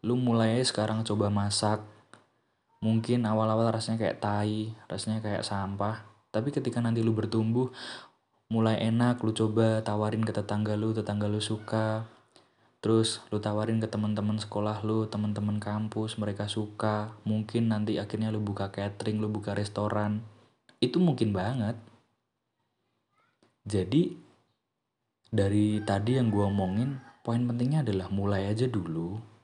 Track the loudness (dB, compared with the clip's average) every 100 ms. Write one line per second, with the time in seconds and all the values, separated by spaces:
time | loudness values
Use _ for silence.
0 | 0 2 4 4 4 4 2 0 0 0
1 | 0 2 2 2 0 0 0 0 -4 -20
2 | _ -20 _ _ _ _ _ _ 2 2
3 | 2 0 2 2 2 2 2 0 -2 0
4 | 0 0 -2 0 0 -2 -4 -8 -10 -8
5 | -4 -4 -2 -4 -4 -4 -4 -2 -2 -4
6 | -10 -20 _ -4 -2 -2 -2 0 0 2
7 | 2 2 0 0 2 2 0 -4 -14 -14
8 | -18 _ _ _ _ 2 4 2 2 2
9 | 2 2 0 2 2 4 4 4 0 0
10 | 0 0 0 -2 -2 -2 0 0 0 -2
11 | -2 0 0 0 -2 -4 -2 -2 0 -2
12 | -6 -14 _ -20 _ _ _ _ 4 4
13 | 4 -2 -4 -4 -2 -2 0 0 0 -2
14 | 0 0 0 -2 -4 -4 -2 -2 0 0
15 | 0 -2 -2 -2 -2 -2 -2 -4 -4 -4
16 | -6 -4 -4 -4 -4 -4 -6 -2 0 0
17 | -4 -8 -2 -2 0 0 2 2 0 -2
18 | -2 -2 -2 -2 -2 -2 -4 -4 -6 -4
19 | -2 -2 -2 -2 -4 -4 -2 -2 -2 0
20 | 0 -2 -6 -20 _ _ _ _ 0 4
21 | 4 4 2 2 0 0 -2 -4 -10 -20
22 | _ _ _ _ _ _ _ _ _ _
23 | _ _ _ _ _ _ -2 0 2 2
24 | 2 -2 -20 _ _ _ _ _ _ _
25 | _ _ _ 2 2 4 2 2 0 0
26 | 2 2 2 2 2 2 0 0 -2 -4
27 | -12 -12 -2 0 0 0 0 0 0 -2
28 | -2 -2 0 0 0 0 0 -2 -4 -4
29 | -6 -8 -12 -20